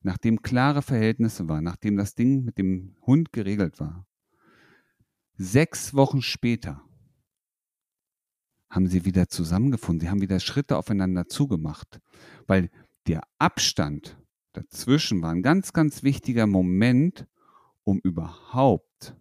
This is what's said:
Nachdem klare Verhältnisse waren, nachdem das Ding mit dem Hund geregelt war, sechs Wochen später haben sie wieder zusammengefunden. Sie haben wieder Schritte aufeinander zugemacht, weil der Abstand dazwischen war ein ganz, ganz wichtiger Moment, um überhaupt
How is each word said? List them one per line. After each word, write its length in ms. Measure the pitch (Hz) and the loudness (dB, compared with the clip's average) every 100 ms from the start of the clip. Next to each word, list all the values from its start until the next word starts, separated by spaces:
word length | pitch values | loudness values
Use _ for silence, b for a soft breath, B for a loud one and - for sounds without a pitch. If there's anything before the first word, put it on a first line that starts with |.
Nachdem 400 | 98 92 117 113 | -4 -2 0 0
klare 400 | - 123 135 143 | 0 0 2 0
Verhältnisse 640 | - 123 110 113 113 - 82 | 0 0 0 2 -2 -2 -4
waren, 160 | 78 | -2
nachdem 320 | 82 - 107 101 | -4 -4 -2 -2
das 200 | 101 - | -2 0
Ding 280 | 120 135 | 2 2
mit 140 | 120 - | -2 -2
dem 380 | 95 92 92 _ - | -2 -2 -8 _ 2
Hund 260 | 143 160 | 2 2
geregelt 480 | - 98 104 87 - | -4 -4 0 -2 -2
war, 280 | 76 87 95 _ _ b b b b b b b _ _ _ - | -12 -12 -20 _ _ b b b b b b b _ _ _ -12
sechs 560 | 92 117 165 - - | 2 2 2 -2 -4
Wochen 300 | 139 135 135 | 2 4 2
später 600 | - - 117 117 87 71 - _ _ _ _ _ _ _ _ _ _ _ _ _ _ _ _ _ _ | -2 -4 -2 -2 -6 -12 -18 _ _ _ _ _ _ _ _ _ _ _ _ _ _ _ _ _ _
haben 160 | 95 92 | 0 2
sie 180 | 92 92 | 2 0
wieder 220 | 90 90 | 2 0
zusammengefunden. 760 | - 82 90 131 123 - 82 | -2 -2 0 0 -2 -2 -2
Sie 80 | 85 | 0
haben 120 | 101 | -2
wieder 180 | 98 92 | 0 -2
Schritte 380 | - - - 98 | -2 -4 -2 -4
aufeinander 500 | - 104 92 90 85 | -2 -2 0 -2 -4
zugemacht, 720 | - 143 90 78 78 - - B B B B - | -4 -2 -2 -4 -10 -16 -20 B B B B 0
weil 240 | 95 90 b b b - | 0 0 b b b -4
der 140 | 80 - _ | -4 -6 _
Abstand 800 | 170 - - - 73 73 - - _ _ _ | -2 0 -2 -2 -4 -4 -12 -20 _ _ _
dazwischen 680 | - - - - 143 - 98 | -16 -16 -10 0 2 2 -2
war 100 | 82 | 0
ein 120 | 85 | 0
ganz, 300 | 98 185 - | 2 2 0
ganz 300 | - 156 - | 0 0 2
wichtiger 440 | 135 139 - 117 107 | -2 -2 -2 0 4
Moment, 800 | 95 90 92 117 123 165 - - b b b b b | 4 4 4 4 4 2 -2 -18 b b b b b
um 160 | - 98 | -2 0
überhaupt 1160 | 92 82 82 82 - 123 135 90 _ _ - - | 0 -4 -8 -12 -6 2 2 2 _ _ -20 -20